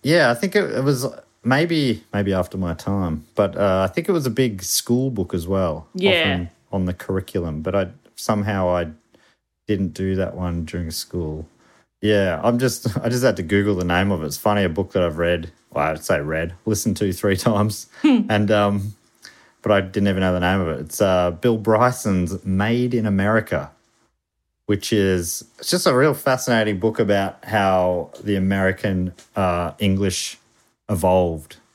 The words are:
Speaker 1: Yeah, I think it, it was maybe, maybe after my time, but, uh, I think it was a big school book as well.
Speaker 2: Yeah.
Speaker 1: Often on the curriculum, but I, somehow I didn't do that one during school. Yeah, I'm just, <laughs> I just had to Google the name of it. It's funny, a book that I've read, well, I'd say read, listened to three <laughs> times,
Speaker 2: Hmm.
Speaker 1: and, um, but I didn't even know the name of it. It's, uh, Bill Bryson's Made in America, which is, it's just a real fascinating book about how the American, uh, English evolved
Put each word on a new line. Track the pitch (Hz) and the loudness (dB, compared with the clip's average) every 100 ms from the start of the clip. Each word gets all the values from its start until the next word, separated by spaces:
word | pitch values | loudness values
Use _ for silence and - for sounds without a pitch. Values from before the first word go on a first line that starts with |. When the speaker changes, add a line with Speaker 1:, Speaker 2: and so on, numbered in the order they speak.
Speaker 1:
Yeah, | - 175 131 | 4 4 4
I | |
think | 120 196 208 | 2 0 0
it, | 190 | 0
it | 113 | 0
was | 135 131 127 - - _ | 0 0 -2 -8 -20 _
maybe, | 117 131 165 160 135 110 - | 0 2 2 2 2 -2 -4
maybe | 101 98 | -2 0
after | 95 90 95 | 0 -2 -4
my | 90 | -4
time, | 82 - 101 90 78 - - | -4 -4 -2 -2 -4 -6 0
but, | 98 78 | 0 2
uh, | 101 95 95 | 2 2 0
I | |
think | 175 170 | -2 0
it | |
was | 175 131 | 0 0
a | |
big | 113 127 98 | 0 0 -2
school | 92 - - 120 135 | -4 -4 0 0 0
book | 110 87 | -2 -4
as | 92 85 | -4 -2
well. | 95 90 78 - | 0 0 -4 -8
Speaker 2:
Yeah. | - 190 170 | 0 2 2
Speaker 1:
Often | 160 90 87 _ _ | 2 -2 -6 _ _
on | 98 90 | -2 -2
the | |
curriculum, | 90 - 95 90 98 85 78 | -4 -4 -4 -2 -4 -4 -4
but | 80 98 | -2 -2
I, | 92 - _ - | -2 -8 _ -12
somehow | - 107 101 98 90 | -2 -2 0 0 0
I | 90 82 78 _ _ _ _ _ _ - | 0 -2 -10 _ _ _ _ _ _ -4
didn't | 101 95 | -2 -2
do | - 95 95 | -4 -4 -2
that | 95 87 | -4 -4
one | 90 85 | -4 -4
during | 78 87 82 | -6 -6 -6
school. | 80 - 90 78 76 78 _ _ _ _ _ | -8 -8 -8 -6 -8 -12 _ _ _ _ _
Yeah, | 104 104 95 80 | 2 2 2 0
I'm | 110 120 | 0 2
just, | 131 - 127 - | 0 -2 -4 -4
<laughs> | |
I | 117 | -2
just | 123 | 0
had | 127 95 | 0 0
to | |
Google | 82 101 101 92 | 0 0 2 0
the | 87 | 0
name | 87 98 | 2 2
of | 90 | -2
it. | 76 | -4
It's | - | -2
funny, | 107 104 | 0 2
a | 92 | 0
book | 80 90 | -2 -2
that | 98 | 0
I've | 87 80 | 0 0
read, | 85 87 80 _ _ | 0 0 -4 _ _
well, | - 78 | -2 -2
I'd | 80 | -2
say | - 80 | -2 -2
read, | 73 80 85 87 - | 0 -4 -4 -6 -4
listened | 98 113 95 | -2 -2 -2
to | 101 | -2
three | 90 101 95 | 0 -2 0
<laughs> | |
times, | - 104 107 - - - | 0 0 0 -2 -14 0
Speaker 2:
Hmm. | 302 247 202 | 4 4 2
Speaker 1:
and, | 104 104 | 0 4
um, | 104 104 101 101 104 _ _ - - _ _ | 4 2 0 -4 -12 _ _ -20 -20 _ _
but | 110 | 2
I | 101 | 2
didn't | 92 - 101 | 2 0 0
even | 95 | 2
know | 92 | 0
the | 90 | 2
name | 87 98 | 2 2
of | 85 | 0
it. | 76 | -4
It's, | 76 - | -8 0
uh, | 101 90 90 | 2 4 2
Bill | 85 123 113 | 0 0 0
Bryson's | 104 110 123 127 110 95 87 95 - | 2 4 4 2 0 0 0 -4 -2
Made | 95 107 120 123 | 0 0 0 0
in | 120 107 | 0 0
America, | 98 101 110 107 82 76 _ _ _ _ _ _ _ _ _ - | 2 2 2 0 -6 -6 _ _ _ _ _ _ _ _ _ -4
which | 101 - | -2 0
is, | 107 95 92 85 - - _ | 2 2 0 -2 -8 -12 _
it's | - | -4
just | 180 180 | 0 2
a | 127 | 4
real | 151 | 4
fascinating | 147 - 127 - 117 107 98 | 2 0 0 2 2 2 0
book | 110 110 | -2 0
about | 104 101 98 - - | 2 2 0 -6 -4
how | 107 98 92 90 90 82 - | 0 2 2 2 0 -4 -10
the | 101 98 | -2 0
American, | 95 98 95 92 107 92 90 - - 101 | 0 2 0 0 -2 -2 -4 -8 -10 -2
uh, | 92 87 87 - | -2 0 -4 -2
English | 101 95 98 - - - _ _ _ _ - | 0 2 0 -2 -8 -12 _ _ _ _ -6
evolved | 95 90 92 90 80 73 - _ | 0 2 4 2 -2 -12 -20 _